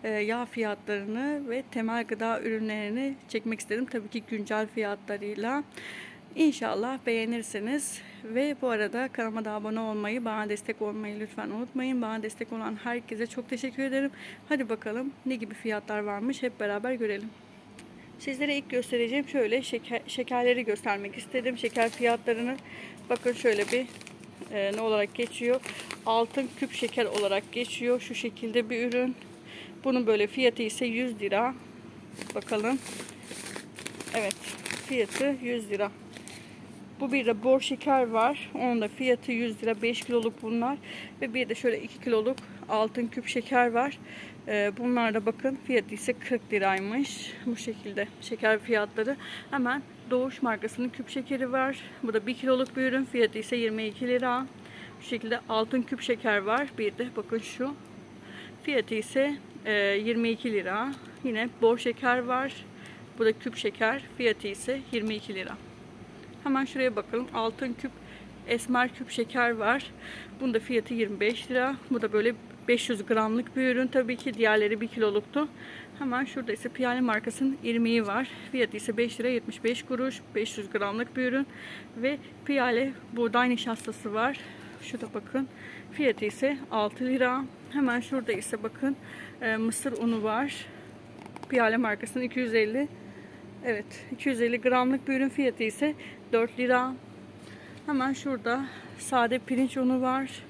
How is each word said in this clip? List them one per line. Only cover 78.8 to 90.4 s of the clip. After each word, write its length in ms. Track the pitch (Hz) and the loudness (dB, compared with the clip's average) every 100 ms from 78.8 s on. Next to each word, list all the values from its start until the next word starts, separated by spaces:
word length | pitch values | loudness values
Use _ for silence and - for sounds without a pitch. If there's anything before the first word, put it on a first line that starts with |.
| - 214 | -2 2
beş 220 | 233 - | 0 2
lira 100 | 240 | 2
yetmiş 340 | 240 226 - | 2 -2 -2
beş 200 | 226 240 | 0 0
kuruş. 380 | - 254 262 254 - 214 | -2 0 0 -2 -4 -2
Beş 220 | 220 - | -2 -4
yüz 120 | 196 | -4
gramlık 480 | 214 202 214 233 - | -2 0 -2 -4 0
bir 80 | 254 | 2
ürün. 220 | 262 277 - - - - - | 2 0 -6 -14 -14 -14 -2
Ve 200 | 247 285 - - - | 0 0 -6 -14 0
Piyale 460 | 277 247 240 269 262 - | 2 4 4 2 -2 -8
buğday 360 | 233 233 233 247 | 0 2 4 4
nişastası 640 | 240 240 226 - 214 220 | 4 0 -4 -6 -6 -2
var. 260 | 214 240 277 - - - - | 2 2 0 -8 -14 -16 -14
Şurada 320 | - 247 220 | -10 -8 -6
bakın. 340 | 208 - 262 269 - - - - | -8 -4 -2 -2 -6 -14 -14 -12
Fiyatı 340 | - 285 214 208 | 2 2 2 -2
ise 320 | 202 269 285 269 | 2 0 0 -2
altı 340 | 226 208 208 254 | 0 0 0 0
lira. 400 | 262 254 254 262 - - | 4 4 2 -2 -10 -4
Hemen 280 | 285 262 240 | 2 4 4
şurada 320 | 240 269 233 | 0 -2 0
ise 320 | 202 214 220 | -2 -2 -4
bakın, 320 | 220 - 269 277 - - - - | -4 0 0 0 -6 -14 -14 -4
e, 160 | 233 220 | 0 2
mısır 340 | 226 220 277 | 2 0 -2
unu 320 | 233 233 226 | 0 2 2
var. 420 | 214 220 | 2 2